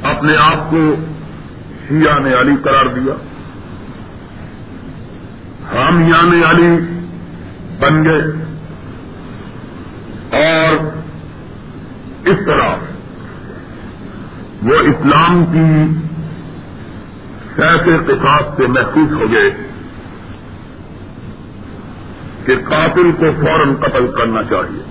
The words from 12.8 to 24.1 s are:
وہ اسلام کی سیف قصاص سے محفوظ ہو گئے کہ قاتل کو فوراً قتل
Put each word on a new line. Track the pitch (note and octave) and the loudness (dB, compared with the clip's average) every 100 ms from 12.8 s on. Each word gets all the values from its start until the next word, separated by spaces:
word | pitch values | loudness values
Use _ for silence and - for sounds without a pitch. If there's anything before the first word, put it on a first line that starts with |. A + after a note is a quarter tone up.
| - - - - - - - - - - - - G4+ - - - - - | -8 -14 -14 -16 -16 -16 -16 -16 -16 -16 -16 -14 -14 -14 -14 -14 -16 -4
وہ | - - - | 2 4 4
اسلام | - C#4+ - F3 F3 E3 | 4 4 6 6 6 6
کی | D#3+ D#3+ D#3 D#3 - - - - - - - - - - - - - - - - | 6 6 6 4 2 -2 -6 -10 -10 -14 -14 -14 -16 -14 -14 -16 -16 -16 -16 -10
سیف | - D#3 E3+ E3+ D#3+ | 0 4 4 4 2
قصاص | - C3 C#3 C#3+ C3+ - | 2 2 4 2 2 0
سے | B2 | 2
محفوظ | B2+ A2+ D#3 D3+ | 2 2 4 2
ہو | D3+ A2 | 2 2
گئے | A2+ G2+ - C3+ - - - - - - - - - - - - - - - - - - - - - - - - - - - | 4 4 2 -10 -12 -14 -14 -16 -16 -16 -16 -16 -16 -16 -18 -16 -16 -16 -16 -16 -16 -16 -16 -14 -14 -14 -14 -14 -14 -14 -8
کہ | C3 B2+ | 0 0
قاتل | - D3+ D#3+ E3 F3 | 2 2 2 4 4
کو | D3+ D#3+ C#3+ | 4 2 2
فوراً | D#3+ D#3 C#3+ C3 | 2 4 2 2
قتل | C#3+ C3+ B2 | 0 2 0